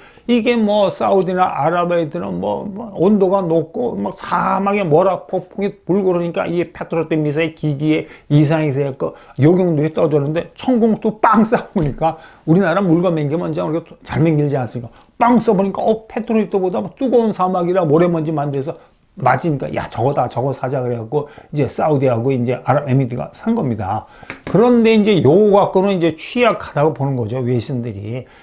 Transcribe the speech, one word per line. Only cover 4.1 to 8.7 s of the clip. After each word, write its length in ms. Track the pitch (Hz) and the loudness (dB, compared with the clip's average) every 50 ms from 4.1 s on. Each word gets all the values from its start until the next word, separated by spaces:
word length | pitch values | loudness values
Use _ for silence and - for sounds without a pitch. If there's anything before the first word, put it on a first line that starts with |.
| - | -8
사막에 720 | - - - - 175 175 190 190 190 196 - 202 208 196 | -10 -8 -4 -2 -2 0 0 0 0 0 0 0 0 0
모락 420 | 160 147 160 185 190 180 - - | 2 4 4 4 4 0 -2 -6
폭풍이 460 | - - 185 180 - - - 196 202 196 - _ | -6 -6 -6 -6 -8 -8 -6 -6 -6 -6 -6 _
불고 280 | - 170 202 196 185 | -2 0 0 2 0
그러니까 340 | 180 175 170 170 170 196 185 | 0 0 -2 -4 -4 -4 -4
이 260 | - 170 175 170 165 | -2 -2 -2 -2 -4
패트리어트 420 | - - 175 - - 165 156 156 165 | -6 -12 -10 -6 -4 -4 -2 -2 0
미사일 420 | 156 151 147 139 151 165 160 160 | -2 0 0 0 -2 -2 -4 -4
기기에 500 | - - 151 147 139 151 156 156 160 151 - - - _ - | -4 -4 -4 -2 0 0 0 0 0 -2 -6 -14 -14 _ 2
이상이 420 | 147 147 156 143 160 160 156 151 | 4 4 4 4 2 0 0 0